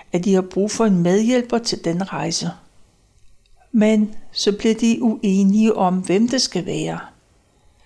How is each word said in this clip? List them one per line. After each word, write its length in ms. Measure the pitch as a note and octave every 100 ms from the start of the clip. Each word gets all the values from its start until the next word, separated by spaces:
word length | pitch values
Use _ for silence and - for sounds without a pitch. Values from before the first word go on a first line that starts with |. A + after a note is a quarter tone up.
| - F3
at 100 | G3
de 80 |
har 80 | F#3
brug 300 | F#3 F#3 G#3
for 140 | - A3+
en 180 | F3+
medhjælper 540 | F3 G3 A3 B3+ A#3+ A3+
til 280 | - - E3
den 280 | E3+ F#3+
rejse. 380 | D3+ E3 - E3+ - _ - - _ _ _ - - _ - _
Men 440 | A3+ G#3+ A3 G#3+ - -
så 200 | - G#3
bliver 240 | G3+ A3+ A3
de 220 | A#3 A#3
uenige 720 | A#3+ G#3+ G3+ F#3+ G3 G#3+ A3 -
om, 220 | F#3 F#3
hvem 300 | F#3 F#3+ A#3+
det 140 | C4
skal 240 | - F3+ E3
være. 340 | D#3 D#3+ E3+ - _ _ _ _ _ _ _